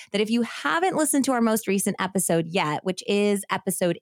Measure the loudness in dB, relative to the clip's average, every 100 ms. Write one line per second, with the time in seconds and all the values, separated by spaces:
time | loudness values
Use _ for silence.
0 | -6 -2 0 0 -2 -4 -2 0 2 2
1 | 2 2 2 2 2 2 0 0 0 -2
2 | -2 -2 0 0 0 0 0 0 -4 -6
3 | -2 0 2 0 -2 -4 -4 -2 -2 -2